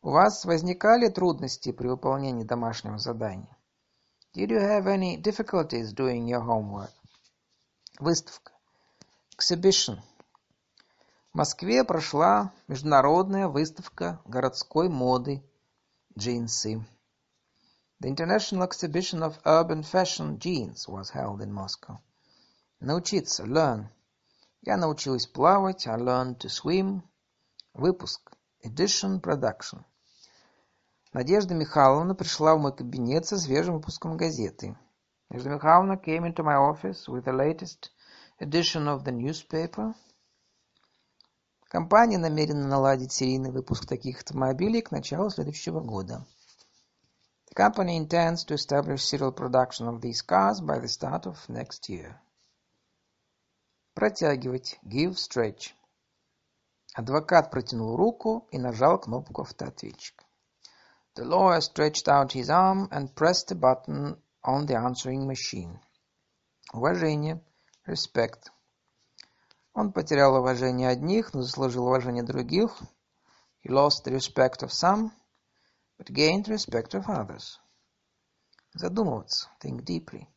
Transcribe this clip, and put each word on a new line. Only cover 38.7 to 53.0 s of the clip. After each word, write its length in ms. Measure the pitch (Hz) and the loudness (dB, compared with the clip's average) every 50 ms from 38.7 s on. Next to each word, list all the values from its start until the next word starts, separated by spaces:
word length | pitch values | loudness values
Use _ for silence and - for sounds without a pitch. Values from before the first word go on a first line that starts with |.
| - 165 147 147 | -2 -2 -2 -2
of 160 | 147 135 135 | -2 -2 -4
the 80 | 135 | -6
newspaper. 840 | 127 120 120 139 160 156 - _ - 160 160 165 - - 214 220 220 _ _ _ _ _ _ _ _ _ _ _ _ _ _ _ _ _ _ _ _ _ _ _ _ _ _ _ _ _ _ _ _ _ _ _ | -6 -4 -4 -6 -6 -8 -10 _ -6 -4 -4 -4 -6 -6 -6 -8 -8 _ _ _ _ _ _ _ _ _ _ _ _ _ _ _ _ _ _ _ _ _ _ _ _ _ _ _ _ _ _ _ _ _ _ _
Компания 480 | - 175 170 170 202 214 233 233 208 180 | -4 -4 0 6 6 6 6 6 4 0
намерена 500 | 165 160 156 151 156 151 151 143 143 139 | 0 0 2 2 0 0 0 -2 0 2
наладить 440 | 139 139 135 135 135 131 127 131 | 2 4 6 4 4 4 0 -6
серийный 400 | - - 135 127 131 131 131 131 | -4 -2 0 0 0 0 -2 -4
выпуск 340 | 127 131 131 - - - - | -6 -6 -4 -4 -6 -6 -4
таких 340 | - 131 120 - 135 123 - | -8 -8 -6 -6 -8 -10 -10
автомобилей 640 | - - 147 139 131 131 135 135 175 214 226 233 | -14 -10 -4 -2 0 0 0 0 0 0 0 0
к 100 | 226 - | -2 -2
началу 380 | 165 143 139 - 143 160 196 214 | -8 -8 -6 -6 -4 -2 -2 -2
следующего 500 | 185 - 156 143 147 - - - 165 160 | -2 -4 -6 -6 -6 -8 -8 -6 -6 -6
года. 440 | - 117 107 98 92 90 117 117 - _ _ _ _ _ _ _ _ _ _ _ _ _ _ _ _ _ _ _ _ _ _ _ _ _ | -6 -6 -6 -8 -8 -8 -10 -14 -14 _ _ _ _ _ _ _ _ _ _ _ _ _ _ _ _ _ _ _ _ _ _ _ _ _
The 60 | - | 2
company 420 | - 196 214 214 - 190 175 170 165 | 4 4 4 4 2 -2 0 0 -2
intends 480 | 156 156 - 170 170 165 170 170 - | -2 0 2 2 2 2 0 -2 -4
to 100 | - 151 | -4 -4
establish 480 | 143 - - 143 143 143 151 143 135 - | -6 -2 0 0 0 0 0 -4 -4 -2
serial 300 | - - 139 135 131 127 | -4 -2 -2 -2 -2 -4
production 540 | - 123 127 123 131 127 127 - - 117 117 | -4 -6 2 2 2 2 2 -2 -8 -8 -8
of 120 | 120 113 | -8 -6
these 220 | 120 123 117 - | -8 -6 -8 -8
cars 400 | - - 180 185 196 - 208 196 | -4 2 4 4 4 4 2 0
by 180 | 175 151 147 127 | -2 -2 -2 -2
the 80 | 123 120 | -2 -6
start 380 | - - - 135 139 - - | -8 -6 -6 -6 -6 -6 -6
of 120 | 185 165 - - - | -8 -12 -12 -14 -12
next 400 | 120 117 123 - - - - - | -10 -10 -10 -10 -12 -18 -14 -12
year. 260 | 98 87 - 123 113 _ _ _ _ _ _ _ _ _ _ _ _ _ _ _ _ _ | -12 -12 -12 -16 -20 _ _ _ _ _ _ _ _ _ _ _ _ _ _ _ _ _